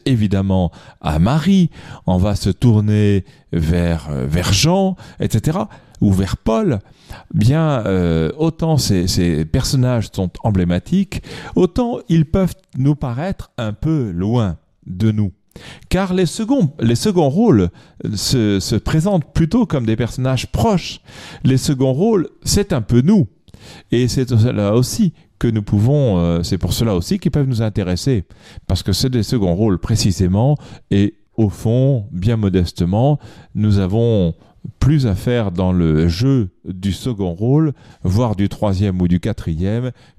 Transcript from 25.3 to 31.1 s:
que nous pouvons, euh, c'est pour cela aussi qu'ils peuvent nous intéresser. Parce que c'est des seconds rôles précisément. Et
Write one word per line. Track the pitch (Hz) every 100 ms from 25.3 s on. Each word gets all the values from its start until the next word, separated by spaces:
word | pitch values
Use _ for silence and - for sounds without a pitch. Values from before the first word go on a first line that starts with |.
| _
que | 120
nous | 110
pouvons, | 101 104 110 147 135 92
euh, | 85 85
c'est | 82 92
pour | -
cela | - 113 92
aussi | - 190
qu'ils | 175
peuvent | 147 135
nous | 117
intéresser. | 113 104 90 90 - 123 - - - - -
Parce | 95
que | -
c'est | 98 131
des | 127
seconds | 101 127 95 85
rôles | 110 90
précisément. | - 104 110 90 92 95 127 147 - - -
Et | 101 101